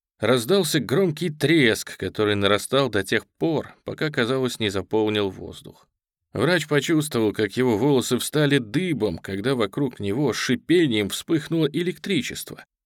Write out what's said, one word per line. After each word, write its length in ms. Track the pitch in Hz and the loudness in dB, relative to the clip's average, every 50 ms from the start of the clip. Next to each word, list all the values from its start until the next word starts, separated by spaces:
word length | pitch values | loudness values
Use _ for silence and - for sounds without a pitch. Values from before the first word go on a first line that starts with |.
| _ _ _ _ | _ _ _ _
Раздался 600 | - 104 127 127 110 110 185 202 185 151 - 156 | 0 2 2 2 2 2 2 2 2 2 0 0
громкий 500 | 123 - 127 165 196 175 151 - 175 180 | 0 2 2 2 2 2 0 -2 -4 -6
треск, 640 | 151 - - 135 165 165 131 113 107 - - - - | -2 -2 0 2 4 6 6 4 4 2 -2 -8 -10
который 380 | - - 92 - - 107 104 104 | -8 -8 -6 -2 0 2 2 2
нарастал 560 | 101 101 98 104 101 - - - 135 139 127 | 2 4 4 2 2 2 0 0 0 2 2
до 140 | 107 101 92 | 0 -2 0
тех 200 | - 113 110 - | 0 0 -2 -2
пор, 480 | - _ _ - 165 160 127 101 - - _ _ | -4 _ _ -2 0 0 -2 -4 -6 -12 _ _
пока, 260 | - 107 - 160 156 | -12 -6 -4 -4 -4
казалось, 480 | 151 - 120 110 131 131 131 123 120 - | 0 0 0 0 0 0 0 -2 -2 -2
не 100 | 113 104 | -2 -2
заполнил 640 | 95 98 90 - - 110 110 107 107 104 101 98 | -2 -2 -2 0 0 2 2 2 2 0 0 -2
воздух. 580 | 95 - 90 82 - - - - - - _ _ _ _ _ _ _ _ _ _ - | -4 -6 -12 -14 -16 -16 -18 -20 -20 -20 _ _ _ _ _ _ _ _ _ _ -4
Врач 340 | 95 110 151 180 175 151 - | 0 0 2 2 0 0 0
почувствовал, 640 | 151 147 135 - 165 156 151 151 - 120 110 104 98 | 0 0 2 2 0 0 0 0 0 2 2 2 2
как 240 | - 107 101 - | 0 -2 -2 0
его 220 | 117 127 127 117 98 | 0 2 2 2 2
волосы 400 | 120 147 143 131 113 - 127 113 | 2 2 2 2 2 0 0 -2
встали 400 | - - - 151 151 143 139 143 | -2 -2 0 0 2 2 2 0
дыбом, 600 | 123 104 104 147 185 180 156 113 104 104 82 82 | 0 -2 -4 -4 -2 -2 -2 -2 -2 -2 -2 -6
когда 360 | - - 98 98 98 127 139 | -8 -8 -8 -4 -2 -2 0
вокруг 440 | 120 110 98 - - 143 127 - - | 0 -2 -2 -2 -2 -4 -4 -4 -6
него 340 | 104 101 98 127 151 123 104 | -4 -4 -2 0 0 0 0
с 40 | |
шипением 720 | - - - 127 120 - - 160 180 170 139 113 107 104 95 | -2 -2 0 -2 -2 0 2 2 4 4 4 2 0 0 -2
вспыхнуло 580 | - - - - 170 156 151 - 165 165 156 | -4 -6 -4 -2 -2 -2 -2 -2 -2 0 0
электричество. 960 | 143 151 170 175 180 175 - - 190 196 147 - - - - - - - - - - _ _ _ | 0 0 -2 -4 -4 -4 -6 -6 -2 -2 -2 -2 -4 -6 -10 -12 -14 -16 -18 -18 -20 _ _ _